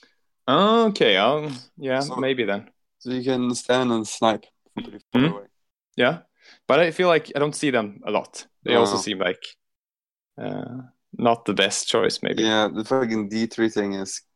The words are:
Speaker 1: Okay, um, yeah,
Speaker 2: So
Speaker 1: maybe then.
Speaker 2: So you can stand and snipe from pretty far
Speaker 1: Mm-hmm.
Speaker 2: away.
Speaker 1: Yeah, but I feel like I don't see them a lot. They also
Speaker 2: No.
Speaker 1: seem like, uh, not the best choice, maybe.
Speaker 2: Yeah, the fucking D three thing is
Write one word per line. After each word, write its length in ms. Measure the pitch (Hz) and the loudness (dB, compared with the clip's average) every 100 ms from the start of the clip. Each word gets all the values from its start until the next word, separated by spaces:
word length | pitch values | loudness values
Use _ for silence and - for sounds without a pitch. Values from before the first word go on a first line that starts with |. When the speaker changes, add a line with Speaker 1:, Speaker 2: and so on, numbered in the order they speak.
| _ _ _ _ - | _ _ _ _ 0
Speaker 1:
Okay, 680 | 151 208 233 220 202 127 95 | 2 4 4 2 4 4 6
um, 380 | 113 151 151 123 - - | 4 2 -4 -10 -14 -8
yeah, 220 | 135 131 | -4 -2
Speaker 2:
So 140 | 135 127 | -2 -2
Speaker 1:
maybe 260 | 131 127 | -2 0
then. 260 | 101 101 - _ _ _ | 0 -2 -6 _ _ _
Speaker 2:
So 120 | 120 | -8
you 120 | 127 | -4
can 300 | 127 127 123 120 | -2 0 -2 -2
stand 360 | - 127 123 | 0 0 2
and 160 | 117 107 | 0 -4
snipe 380 | - 113 101 - _ _ | 0 0 0 -6 _ _
from 100 | - | -12
pretty 160 | - 104 _ | -12 -16 _
far 100 | - | 2
Speaker 1:
Mm-hmm. 120 | 156 | 2
Speaker 2:
away. 120 | 101 101 _ _ _ _ - | 0 -14 _ _ _ _ 0
Speaker 1:
Yeah, 240 | 123 170 _ _ - - - | 2 0 _ _ -20 -8 2
but 120 | 139 | 4
I 120 | 170 | 4
feel 160 | 156 180 | 2 2
like 240 | 160 - 139 | 2 0 -2
I 40 | |
don't 160 | 147 143 | -2 -2
see 140 | 147 | 0
them 320 | 120 104 101 110 | 0 -2 -8 -4
a 60 | |
lot. 340 | 104 - - - _ | -4 -4 -14 -20 _
They 120 | - 120 | 0 2
also 200 | 104 98 | 4 0
Speaker 2:
No. 60 | |
Speaker 1:
seem 180 | 107 95 | -2 -2
like, 240 | 92 - - - _ _ _ _ _ _ _ - | -2 -4 -10 -20 _ _ _ _ _ _ _ -12
uh, 400 | 107 - - 127 127 _ _ - | -8 -8 -10 -12 -16 _ _ -2
not 280 | 117 117 - | 0 0 -2
the 80 | |
best 340 | 101 98 - - | 0 0 -2 -2
choice, 340 | 113 95 - | 0 0 -2
maybe. 200 | - 110 | -4 -2
Speaker 2:
Yeah, 240 | 110 107 104 | 0 2 0
the 100 | 98 | -2
fucking 460 | 110 131 120 110 101 | -2 0 0 -2 -4
D 160 | 110 113 | -2 -2
three 240 | - 110 | 0 -2
thing 240 | 107 101 | 0 -4
is 280 | 98 95 - _ | -4 -8 -12 _